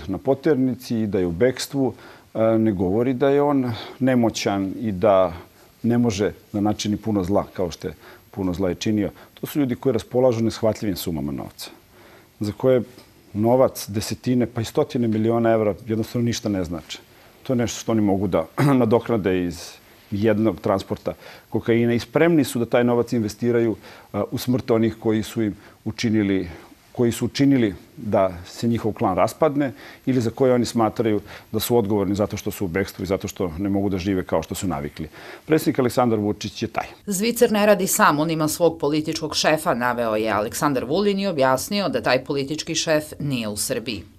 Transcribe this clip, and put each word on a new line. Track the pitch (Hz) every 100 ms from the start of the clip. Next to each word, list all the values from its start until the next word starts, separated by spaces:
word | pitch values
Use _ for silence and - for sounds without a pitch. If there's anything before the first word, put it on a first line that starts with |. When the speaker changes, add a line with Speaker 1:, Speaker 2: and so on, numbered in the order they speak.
| 73
Speaker 1:
na | 95
poternici | 127 135 165 131 131 123 - 117
i | 110
da | 95
je | 87
u |
bekstvu, | 85 123 127 - 139 131 - - - -
e, | 107 110 113
ne | 110
govori | 92 92 104 123
da | 123 139
je | 143
on | 143 143 123 107 - -
nemoćan | 127 127 113 - 117 98 95 101
i | 110
da | 92 107 95 92 85 - _ - _
ne | 117 120
može | 120 98 98 78 -
da | 107
načini | 104 104 104 104
puno | 110 104
zla, | 90 101 -
kao | - 87
što | - 90
je | - - - _
puno | - 92
zla | 85 92
i | 85
činio. | 113 107 90 - -
To | - -
su | 156
ljudi | 135 120
koji | 135
raspolažu | 117 - 123 127 113
neshvatljivim | 113 - 110 104 107 90
sumama | - 80 71
novca, | 65 50 - - - _ - - - _ _
za | 104
koje | 101 131 127 104 - - - -
novac, | 101 110 127 123 - -
desetine, | 104 - 110 - 123 113
pa | -
i | 107
stotine | - 147 131 117
miliona | 107 110 117 113
evra | 113 104 90 117
jednostavno | 110 113 123 117
ništa | 107 107
ne | 98
znače. | 85 82 - - - - - -
To | -
je | 127
nešto | 107 -
što | -
oni | 110
mogu | 104 95 98
da | 85 80 -
<clears throat> | 139 131
nadoknade | 117 98 - 113 95 92 87
iz | 80 - - - - -
jednog | 101 110 107 110 85
transporta | 107 95 - 104 - 85 - - -
kokaina | 110 - 113 117
i | 117
spremni | - 147 170 165
su | 123 123
da | 113
taj | 127
novac | 120 120 117
investiraju, | 123 107 - 120 120 117 101 - - -
a, | 101 104
u | 120
smrt | - 123 98
onih | 113 113 110
koji | 113 110
su | 101 117
im | 107 92 - - 110
učinili, | - 120 110 98 95 85 78 - - _
koji | - 120
su | 113 120
učinili | - 139 139 107 87 - -
da | 113 101 95 87 90
se | - 117
njihov | 117 110
klan | - 110 87
raspadne | 107 - 156 143 139 - - - -
ili | 127
za | 113
koje | - 131
oni | 123 113
smatraju | 120 107 - 110 104 - - -
da | 110
su | - 120
odgovorni | 101 107 95 101
zato | 101 104
što | -
su | - 98
u |
bekstvu | 87 98 -
i | 90
zato | 95 -
što | - 92 80
ne | 101
mogu | 98 101
da | 92
žive | 90 95
kao | 87 90
što | 76 95
su | 98
navikli. | 73 73 - 78 - - - -
Predsjednik | 156 160 131
Aleksandar | 123 123 123 110
Vučić | 104 104 104 -
je | 110
taj. | - - - -
Speaker 2:
Zvicer | 185 226 233 240
ne | 214 214
radi | 202 185
sam, | - 196 147
on | 160
ima | 160 156
svog | - 170 165
političkog | 143 156 156 156 156 -
šefa, | 170 156 180
naveo | 123 123 120 117 107
je | 110
Aleksandar | 104 110 - 151 131 117
Vulin | 165 208 196
i | 196
objasnio | 160 131 131 - 202 180
da | 120
taj | 123 131
politički | 135 143 139 156 - 156
šef | - 151 151 -
nije | 143 127 110
u | 104
Srbiji. | - 117 117 101 -